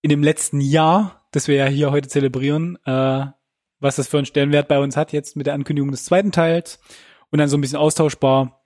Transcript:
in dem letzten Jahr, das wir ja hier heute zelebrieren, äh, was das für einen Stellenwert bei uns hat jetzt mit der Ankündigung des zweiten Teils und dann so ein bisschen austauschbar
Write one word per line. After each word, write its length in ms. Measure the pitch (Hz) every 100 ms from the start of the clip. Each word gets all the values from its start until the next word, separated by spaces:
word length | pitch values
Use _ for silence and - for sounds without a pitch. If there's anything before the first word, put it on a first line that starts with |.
in 80 | 156
dem 120 | 147
letzten 380 | 147 156 - 143
Jahr, 640 | 139 156 160 185 202 - _
das 160 | 143 -
wir 80 | 139
ja 100 | 135
hier 240 | 139 147
heute 200 | 143 135
zelebrieren, 680 | 147 135 127 139 151 170 175 -
äh, 400 | 131 131 131 139 _ _ _ _ _
was 160 | 139 135
das 120 | 135
für 100 | 147
einen 80 | 135
Stellenwert 400 | 147 143 147 143
bei 100 | 143
uns 180 | 139 143
hat 160 | 156
jetzt 220 | 147 - 151
mit 120 | 143
der 60 | 143
Ankündigung 340 | 139 147 139
des 140 | 131
zweiten 280 | - 175 208
Teils 460 | 180 165 170 170 - _ - - _ _
und 80 | 151
dann 80 | 147
so 80 | 147
ein 40 |
bisschen 160 | 139 147
austauschbar 840 | 151 - 156 - 135 135 131 _